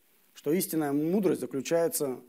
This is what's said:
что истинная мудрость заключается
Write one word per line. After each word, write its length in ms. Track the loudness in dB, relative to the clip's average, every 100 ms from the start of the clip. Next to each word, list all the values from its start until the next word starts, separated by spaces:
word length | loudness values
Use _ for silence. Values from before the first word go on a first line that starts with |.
| _ _ _
что 200 | -8 0
истинная 400 | 0 0 -2 0
мудрость 480 | 0 2 2 2 0
заключается 800 | -2 -6 0 2 2 0 -4 -6